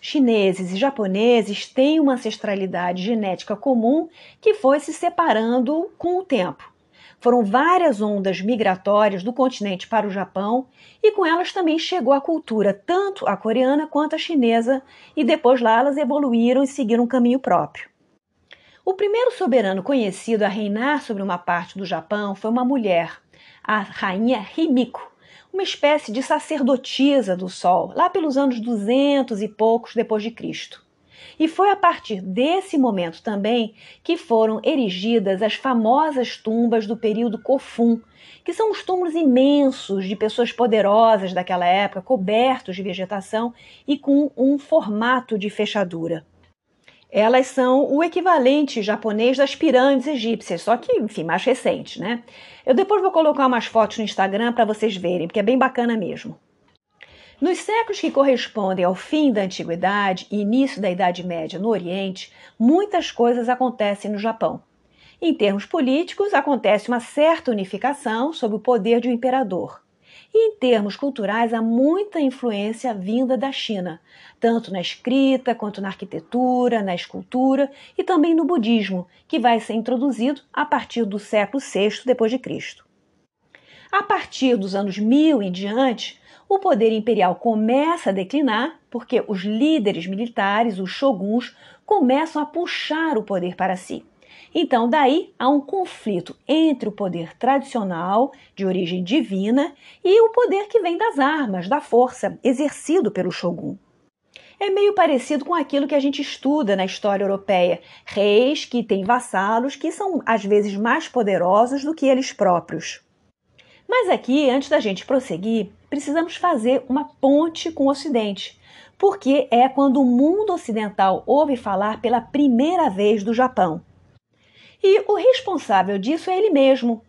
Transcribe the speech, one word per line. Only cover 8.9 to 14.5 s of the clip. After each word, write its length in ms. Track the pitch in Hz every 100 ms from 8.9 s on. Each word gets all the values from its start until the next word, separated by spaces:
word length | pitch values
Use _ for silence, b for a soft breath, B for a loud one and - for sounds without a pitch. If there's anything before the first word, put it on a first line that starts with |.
| 208 214 190
do 80 | 190
continente 560 | 240 262 254 202 185 -
para 180 | 226 208
o 40 |
Japão 580 | 190 185 190 202 247 262 b b b
e 80 | 427
com 160 | 415 330
elas 260 | 339 359
também 240 | 392 339 320
chegou 360 | - 370 240
a 80 | 277
cultura, 520 | 269 320 - 220 196
tanto 540 | 196 - 359 403 392 -
a 100 | 190
coreana 520 | 220 226 254 285 302
quanto 260 | 285 302
a 40 | 311
chinesa, 640 | - 320 233